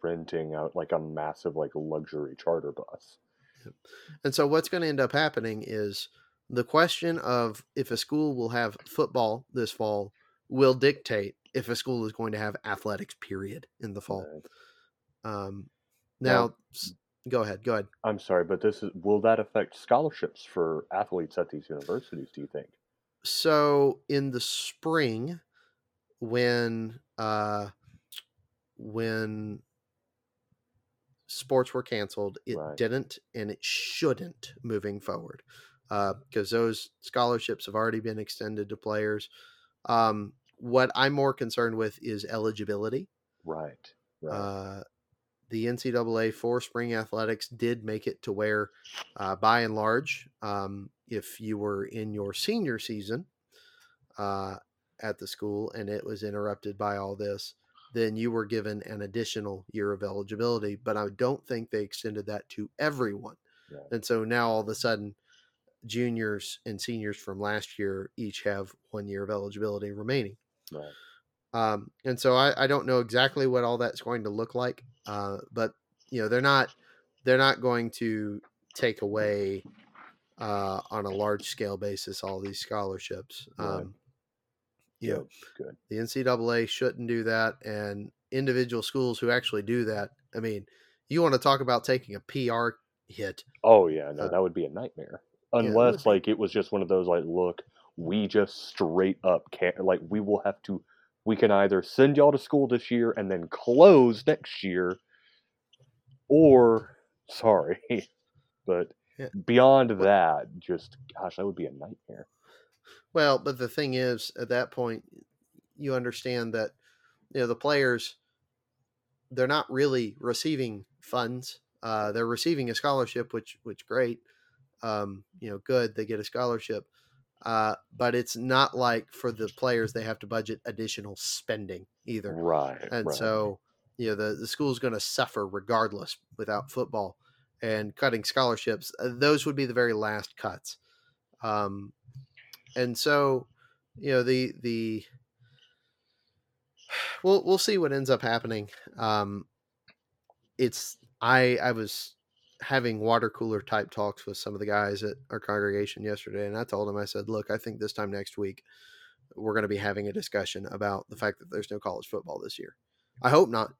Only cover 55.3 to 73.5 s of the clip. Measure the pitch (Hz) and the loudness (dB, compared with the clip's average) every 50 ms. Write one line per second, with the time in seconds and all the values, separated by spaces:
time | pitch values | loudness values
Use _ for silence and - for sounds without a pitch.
55.3 | - - 107 104 104 104 110 - - 113 107 98 104 104 - - 110 95 104 104 | -12 -8 -6 -6 -4 -4 -6 -6 -8 -8 -8 -6 -8 -8 -8 -8 -10 -8 -8 -8
56.3 | 101 104 104 104 101 - - 104 98 98 110 104 101 101 98 98 101 98 104 101 | -6 -6 -6 -6 -6 -8 -8 -12 -8 -4 -4 -2 -2 -4 -4 -6 -6 -6 -6 -6
57.3 | 101 101 - - - _ _ _ _ - - _ - 117 113 110 107 110 113 120 | -6 -6 -10 -14 -18 _ _ _ _ -20 -20 _ -2 0 0 0 0 -2 -2 -2
58.3 | 113 113 110 101 117 110 101 107 104 104 - - 107 104 104 98 95 117 113 - | 0 -2 -2 -2 -2 -4 -2 -4 -6 -8 -8 -10 -10 -8 -8 -6 -4 -4 -4 -4
59.3 | - 110 104 101 98 95 95 - - 107 101 101 101 95 104 98 98 101 101 98 | -4 -6 -6 -6 -8 -10 -12 -10 -6 -2 -2 -2 -2 -2 -4 -6 -6 -6 -6 -6
60.3 | 107 104 117 120 120 113 104 104 101 101 - 110 104 107 104 101 98 - 127 123 | -4 -2 0 0 0 0 -2 -4 -6 -6 -4 -2 -2 -2 -2 -4 -2 -2 0 0
61.3 | 139 - - - 127 113 117 - - 107 104 98 - - - 113 107 107 98 104 | 0 -2 -4 -6 -6 -6 -4 -4 -4 -4 -4 -6 -8 -10 -8 -8 -6 -6 -6 -8
62.3 | 104 101 - - - - 107 - - - 147 151 147 131 123 107 101 101 - - | -8 -8 -10 -12 -10 -10 -10 -10 -6 -4 -2 -2 0 0 -2 -2 -2 -6 -10 -14
63.3 | 82 _ _ _ _ _ _ _ - - - - 117 117 - - 120 113 110 113 | -18 _ _ _ _ _ _ _ -20 -20 -10 -8 -8 -6 -2 0 0 0 0 0
64.3 | 120 120 117 117 113 110 104 107 110 - - 120 113 104 104 104 101 - _ _ | 2 2 2 2 2 0 0 -2 -4 -2 0 0 0 -2 -4 -8 -12 -16 _ _
65.3 | _ _ _ _ _ _ _ _ _ _ - 110 104 120 123 120 117 113 113 107 | _ _ _ _ _ _ _ _ _ _ -14 -8 -4 -2 -2 -2 -2 -2 -2 -4
66.3 | 104 98 - - - - _ 120 104 95 - - 120 113 107 104 101 - - 104 | -4 -6 -8 -10 -14 -12 _ -10 -10 -8 -8 -8 -6 -6 -6 -6 -8 -8 -10 -12
67.3 | 95 98 104 104 107 107 - - - - 104 98 95 95 98 - _ - 117 104 | -8 -6 -4 -2 -2 -4 -6 -8 -6 -4 -4 -4 -4 -4 -8 -10 _ -10 -10 -8
68.3 | - - - 104 101 98 98 95 - _ _ _ - 107 101 101 98 98 101 98 | -10 -4 -4 -2 -2 -2 -6 -10 -14 _ _ _ -10 -10 -8 -6 -6 -6 -4 -4
69.3 | 107 101 101 101 101 104 107 107 104 104 101 101 101 104 107 117 135 139 110 98 | -4 -4 -6 -6 -6 -6 -4 -4 -4 -4 -6 -8 -8 -8 -6 -4 -2 -2 -2 -4
70.3 | 104 - _ _ _ _ _ - 76 76 73 73 - - - - - _ _ _ | -8 -16 _ _ _ _ _ -16 -14 -14 -14 -14 -18 -20 -20 -20 -20 _ _ _
71.3 | _ _ _ _ - 117 113 110 107 104 107 - - _ - 131 127 123 - 131 | _ _ _ _ -2 0 0 0 0 -2 -6 -12 -20 _ -6 -4 -4 2 4 4
72.3 | 127 127 135 143 - - 135 131 143 143 - 127 131 123 120 110 110 123 131 135 | 6 6 6 4 4 2 2 2 2 0 2 2 2 2 2 2 2 2 4 4
73.3 | - 147 135 131 | 2 2 2 2